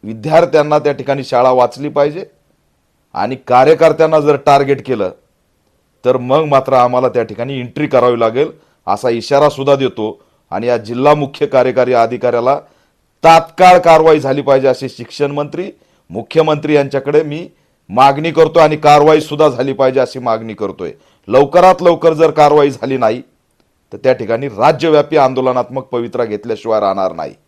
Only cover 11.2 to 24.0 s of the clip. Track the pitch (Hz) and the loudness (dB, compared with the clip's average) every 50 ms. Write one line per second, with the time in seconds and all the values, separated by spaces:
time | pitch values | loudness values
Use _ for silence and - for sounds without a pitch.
11.2 | 143 143 - - 147 139 - 131 123 127 120 127 123 123 127 117 113 117 123 113 | -2 -8 -6 -6 -6 0 0 0 0 2 0 0 0 0 2 0 0 0 -2 -4
12.2 | 123 123 120 117 120 127 143 147 - _ _ _ _ _ _ _ _ _ _ _ | -2 -2 -2 0 0 -2 -2 -2 -6 _ _ _ _ _ _ _ _ _ _ _
13.2 | - 160 165 165 160 - _ - 185 185 180 180 170 170 160 160 160 160 156 156 | 4 4 4 4 2 -2 _ 4 6 6 6 6 6 4 4 6 6 4 4 2
14.2 | 127 135 135 143 131 139 139 131 131 135 123 - 135 123 - - 117 - - - | 0 -2 -4 -2 0 0 0 2 2 0 0 -2 -6 -12 -12 -14 -20 -18 -6 -6
15.2 | 147 143 143 147 147 143 147 165 185 202 - _ _ _ _ _ _ _ 82 104 | -6 -4 -4 -6 -8 -8 -8 -10 -10 -10 -12 _ _ _ _ _ _ _ -12 -12
16.2 | 113 _ - 160 156 156 156 147 151 151 151 147 139 135 139 139 131 139 151 151 | -12 _ -2 0 0 0 -2 -4 -2 0 0 0 0 0 -6 -6 -4 0 0 0
17.2 | 160 147 147 160 175 - _ _ _ _ _ _ _ - 92 120 131 139 139 143 | -2 -2 -10 -12 -14 -16 _ _ _ _ _ _ _ -8 0 2 2 2 2 0
18.2 | 156 170 151 160 160 156 156 170 156 151 156 151 151 151 147 147 147 156 156 151 | -6 -4 2 2 2 2 4 2 2 2 2 0 2 4 4 6 6 4 4 2
19.2 | 151 - 147 147 156 151 123 117 131 139 131 107 135 131 127 135 127 - - 131 | 0 -4 -2 0 0 0 0 -2 -6 -6 -2 0 -2 0 0 0 -2 -2 -6 -8
20.2 | 123 120 113 113 113 113 107 101 107 98 95 - 90 80 - _ _ _ _ _ | -4 -4 -4 -4 -6 -12 -10 -8 -8 -10 -8 -10 -12 -12 -12 _ _ _ _ _
21.2 | _ - 107 131 143 139 147 175 185 185 185 180 180 175 170 160 - 165 160 151 | _ 0 2 2 2 4 2 4 4 4 4 4 2 0 0 2 0 0 2 2
22.2 | 165 151 143 156 147 143 147 151 143 147 131 - - 135 131 127 120 107 117 127 | 0 0 4 2 2 4 4 4 2 2 -2 -6 -6 -6 -4 -2 0 -2 -2 -4
23.2 | - _ _ _ _ _ _ _ _ _ _ _ _ _ - 104 | -10 _ _ _ _ _ _ _ _ _ _ _ _ _ -20 -4